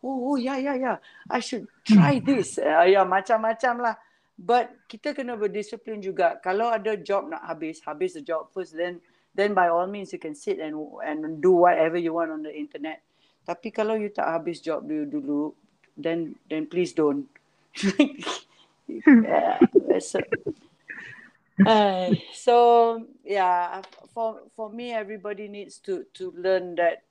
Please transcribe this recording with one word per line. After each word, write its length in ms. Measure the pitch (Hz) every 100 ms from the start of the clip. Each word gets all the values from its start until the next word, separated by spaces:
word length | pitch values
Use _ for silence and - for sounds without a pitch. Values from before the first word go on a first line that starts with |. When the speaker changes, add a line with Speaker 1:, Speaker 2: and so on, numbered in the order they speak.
Speaker 1:
"Oh, 320 | 247 269 247
oh, 20 | 285
yeah, 180 | 247 269
yeah, 160 | 277
yeah. 220 | 262 254 185 - - -
I 80 | 247
should 320 | - 202 190 _ -
try 320 | 214 175 277
Speaker 2:
Hmm. 80 | 156
Speaker 1:
this." 320 | 269 185 -
Uh, 300 | 151 156 175
ya, 180 | 196 185
macam-macam 680 | 190 196 226 220 226 254 240
lah. 160 | 240 - _ _ _
But 400 | - 180 240 240 - _
kita 240 | 220 294
kena 240 | 294 247 233
berdisiplin 640 | 208 190 208 226 - 214
juga. 380 | 190 175 175 -
Kalau 300 | 185 196 233
ada 260 | 220 208 208
job 320 | 170 196 285
nak 160 | 165 -
habis, 320 | 160 156 160 -
habis 320 | 151 180 170
the 60 | 143
job 240 | 160 -
first. 240 | - 175
Then, 240 | 160 175 175 _ _ _ -
then 180 | 208
by 160 | 196 175
all 160 | 170 185
means, 240 | 208 190
you 80 | 175
can 160 | 165
sit 240 | 147 - 180
and, 160 | 156 151 151 -
and 340 | - 151 156 160
do 140 | 175
whatever 460 | 180 175 170 160 170
you 160 | 165 165
want 180 | 160
on 80 | 156
the 80 | 151
internet. 560 | 151 147 156 151 156 _ _ _ _ -
Tapi 240 | 139 220
kalau 240 | 208 214
you 160 | 220 208
tak 160 | - 160
habis 320 | 165 160 160
job 320 | - 151 -
dulu, 160 | 151 147
dulu, 340 | 147 139 147 151 - _ _ _
then, 400 | - 156 165 160 - _
then 160 | 156 151
please 240 | 170 170
don't. 400 | - 151 143 139 _ _ _ _
<laughs> 400 | - 196 - 285 285 - - - _ _ _ -
Yeah, 760 | - - 247 220 - - - - - - -
so, 240 | - - - - - - _ _ _ - - - - _ _ - 196
uh, 480 | 220 202 185 185 208 -
so, 240 | - - 240 240 233 233 226 226 - -
yeah, 560 | 202 180 175 175 185 190 - -
for, 320 | - 226 220 -
for 160 | - 220
me, 240 | 226 240
everybody 560 | 233 202 214 196 202 208
needs 280 | 208 202 - -
to, 200 | 180 -
to 160 | - 185 170
learn 400 | 180 185 180 170
that 240 | 170 160 _